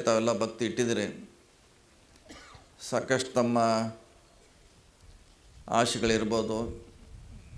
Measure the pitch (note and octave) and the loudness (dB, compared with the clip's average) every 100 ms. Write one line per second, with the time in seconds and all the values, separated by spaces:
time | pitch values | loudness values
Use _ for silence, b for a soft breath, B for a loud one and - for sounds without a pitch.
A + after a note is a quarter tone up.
0 | - A2+ A#2 G#2 A2 - A2+ - A#2 G#2+ | 4 4 2 0 -2 -2 -4 0 0 0
1 | G2+ - - - - _ _ _ _ - | -4 -8 -18 -20 -20 _ _ _ _ -20
2 | - - - B B B - - - B2 | -20 -20 -20 B B B -20 -18 -4 -4
3 | - B2+ - B2+ A#2+ A#2+ A2+ A2+ A2+ A2+ | 0 0 2 0 2 4 4 2 0 -6
4 | - - - - - - - - - _ | -20 -20 -20 -20 -20 -20 -20 -20 -20 _
5 | - - - - - - - A2+ A#2+ A2+ | -20 -20 -20 -20 -20 -20 -2 2 2 2
6 | A2+ A2 G#2+ A2+ A2 A2 A#2 - - - | 2 2 2 0 0 -2 -4 -10 -16 -20
7 | - - - - - | -20 -20 -18 -20 -18